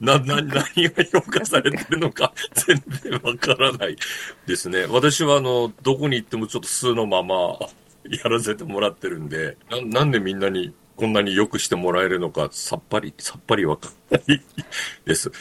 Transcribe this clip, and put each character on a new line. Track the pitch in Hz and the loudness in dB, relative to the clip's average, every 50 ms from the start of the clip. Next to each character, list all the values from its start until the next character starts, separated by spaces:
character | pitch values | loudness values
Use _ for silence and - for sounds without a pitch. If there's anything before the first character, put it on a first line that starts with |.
な、 | - 127 139 147 | 2 4 4 4
な、 | 127 135 143 143 | 2 0 0 -2
何 | 151 | -2
が | 143 131 139 139 - - 175 170 165 - - 175 - | 0 -2 -2 -2 0 0 2 2 2 2 0 0 2
評 | - - | 2 0
価 | - - - - 226 | 0 0 -2 -2 0
さ | - - - | 2 2 2
れ | - 143 | 2 2
て | 143 - - - | 0 -2 -2 -4
る | 165 | -2
の | 160 170 - | 0 0 -2
か | - - - - - - - - | 0 0 -2 -2 -2 -6 -10 -4
全 | - - - - - 143 - - | -4 0 2 4 4 2 0 -4
然 | 135 - - 247 - 117 | -10 -10 -6 -6 -6 -4
わ | - 120 120 123 | -4 -4 -4 -2
か | - - 127 | 0 0 4
ら | - 135 135 | 4 4 2
な | 127 - 101 | 2 0 -4
い | 90 80 - - - - - - - - - - | -6 -4 -6 -8 -8 -8 -8 -10 -12 -14 -12 -6
で | - 90 | -4 -4
す | - - 90 | -4 -4 -2
ね。 | 90 92 92 - | -2 -2 0 2
私 | 110 127 135 151 143 - 165 | 2 2 4 2 2 2 2
は | 143 143 143 | 4 4 4
あ | |
の、 | 135 127 123 123 117 113 107 - | 2 2 0 0 0 -2 -4 -4
ど | 127 135 135 | -2 0 0
こ | 135 147 147 | 0 0 -2
に | 131 | -2
行 | 120 110 | -2 -4
っ | - | -6
て | - | -6
も | 113 110 | -6 -4
ち | 107 - | -4 -6
ょ | 123 | -8
っ | |
と | - - | -6 -6
素 | - - 131 127 117 | -6 -2 0 0 0
の | 117 110 | 0 0
ま | 104 98 92 | 2 0 0
ま | 90 92 95 92 87 87 87 - - - - _ _ _ _ _ - | 2 0 0 0 0 0 -2 -4 -10 -12 -12 _ _ _ _ _ -12
や | - - - - | -10 -8 -4 0
ら | 117 113 117 | 0 0 0
せ | 113 107 107 | 0 -2 -4
て | 104 87 | -6 -8
も | 82 98 101 | -8 -4 -2
ら | 104 101 | -2 -2
っ | 90 | -2
て | - - 92 | -4 -8 -8
る | 87 80 | -6 -8
ん | 78 71 | -8 -8
で、 | 78 78 80 73 - - _ - | -6 -6 -6 -6 -8 -12 _ -10
な-、 | 113 123 127 110 110 127 | -10 -8 -6 -2 2 2
な | 147 | 4
ん | 147 | 4
で | 131 110 | 4 2
み | 95 95 95 | 2 0 -2
ん | 98 | 0
な | 98 98 | -2 0
に | 95 92 90 - - _ _ _ _ | 0 -2 -4 -6 -10 _ _ _ _
こ | - 113 | -2 -2
ん | 110 107 | 2 2
な | 104 | 2
に | 101 98 95 | 2 4 2
良 | 98 107 104 | 2 2 2
く | - 101 | 0 -4
し | - - | -2 -2
て | 101 | -2
も | 87 90 90 | 0 0 2
ら | 87 90 | 2 2
え | 95 92 | 2 2
る | 92 87 | 2 0
の | 87 80 | -2 -2
か、 | - 80 73 69 | -2 -2 -2 -2
さ | - - - - - | -4 -8 -6 -6 -6
っ | - - | -8 -4
ぱ | _ - 107 | _ -2 -2
り、 | - 78 - | -2 -4 -10
さ | - - - - - | -10 -10 -12 -12 -10
っ | - | -2
ぱ | - 117 | 0 2
り | 104 90 | 2 2
わ | 76 76 - | 0 0 -2
か | - - | -6 -12
ん | - _ _ _ | -20 _ _ _
な | - - | 0 0
い | - - 147 139 - _ _ - - - - - - - - - _ | 4 2 2 2 0 _ _ -12 -12 -10 -10 -10 -10 -10 -12 -8 _
で | - - | -2 -2
す。 | - - - - - | 0 -2 -4 -8 -10